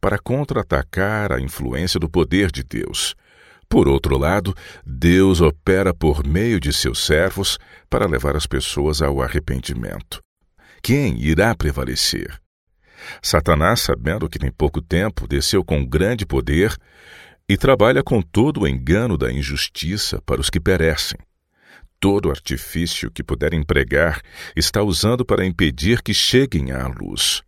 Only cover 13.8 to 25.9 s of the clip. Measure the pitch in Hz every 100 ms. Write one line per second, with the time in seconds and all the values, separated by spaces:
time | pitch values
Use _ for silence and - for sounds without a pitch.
13.8 | - 60 58 95 78 73 67 - 73 78
14.8 | 78 85 107 - - 69 - 98 87 76
15.8 | 65 71 92 123 98 67 60 76 104 -
16.8 | _ _ - - - _ _ 101 135 127
17.8 | 107 139 135 113 85 - 135 135 85 65
18.8 | 64 92 120 82 64 65 69 71 - -
19.8 | 78 104 - - - 62 - 87 80 92
20.8 | 80 76 - - - _ _ _ _ -
21.8 | - _ 98 101 90 69 - 65 - 80
22.8 | 85 - 55 - - 64 73 82 76 71
23.8 | 65 71 82 78 - - - - - 110
24.8 | 104 87 104 123 127 95 92 85 82 62
25.8 | 82